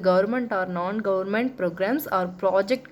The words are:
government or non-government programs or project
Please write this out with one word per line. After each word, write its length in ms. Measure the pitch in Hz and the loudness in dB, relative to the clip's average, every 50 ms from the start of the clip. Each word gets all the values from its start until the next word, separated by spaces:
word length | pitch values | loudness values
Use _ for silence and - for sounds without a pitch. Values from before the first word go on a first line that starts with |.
| 185 | 4
government 480 | 185 180 185 196 208 240 254 247 226 214 190 | 4 4 4 4 2 0 -2 -2 -2 -2 -2
or 80 | 185 185 180 175 | -2 -2 -2 -2
non-government 720 | 175 185 208 220 214 202 190 190 190 196 202 220 247 254 262 | -2 -2 -2 -2 0 0 0 0 0 0 -2 0 -2 -2 -2
programs 480 | - 190 175 170 175 190 208 254 311 302 - | -2 -4 -4 -2 -2 0 0 0 -2 -2 -2
or 180 | - 185 180 180 180 - | -2 0 0 -2 -4 -2
project 440 | - 190 185 196 196 202 254 254 - - | 0 2 2 2 2 2 0 -2 -2 -6